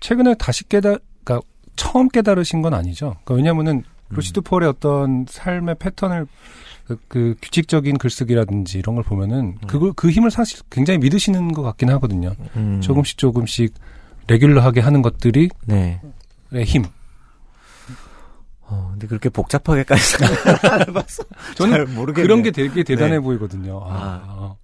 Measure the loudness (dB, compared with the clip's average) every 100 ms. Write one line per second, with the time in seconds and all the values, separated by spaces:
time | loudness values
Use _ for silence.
0 | -4 2 2 2 -2 -4 -2 0 2 -2
1 | -6 -16 -6 -6 -6 _ -16 -8 -2 2
2 | 4 2 2 2 0 -2 -2 -2 -4 -6
3 | -8 -10 -2 0 2 2 0 -2 -4 -18
4 | -10 -8 -4 -6 -2 0 0 0 -2 0
5 | 0 -2 -4 -8 -6 -4 -4 -4 -6 -4
6 | -4 -4 -6 -14 -20 -20 -20 -20 -10 -10
7 | -4 -2 0 -2 -2 -2 0 0 0 0
8 | -2 -4 0 0 2 -2 -4 -6 -4 -4
9 | -2 -2 -2 -2 -4 -6 -6 0 0 2
10 | 2 4 2 2 -4 -6 -6 -2 2 2
11 | 2 2 2 0 0 -2 -6 0 2 2
12 | 0 -2 -4 -6 -8 -4 -2 0 2 2
13 | 0 0 0 0 -2 -2 -2 -4 -18 -20
14 | -20 -14 2 6 6 6 6 4 4 4
15 | 2 2 2 4 2 0 -2 0 0 -4
16 | -12 -20 -20 -20 -10 -4 0 0 0 -8
17 | -20 -20 -20 _ -20 _ -20 -20 -20 -20
18 | -20 -20 -20 -20 -20 -20 -10 -8 -8 -10
19 | -8 -4 -2 -2 -2 -2 2 0 4 2
20 | 2 2 2 2 2 4 4 2 0 -2
21 | -8 -12 -14 -16 -14 -2 2 2 0 -4
22 | -4 0 4 4 2 -2 -2 -2 0 0
23 | 2 0 -2 -4 -6 -8 -10 -10 -8 -6
24 | -6 -10 -12 -12 -12 -14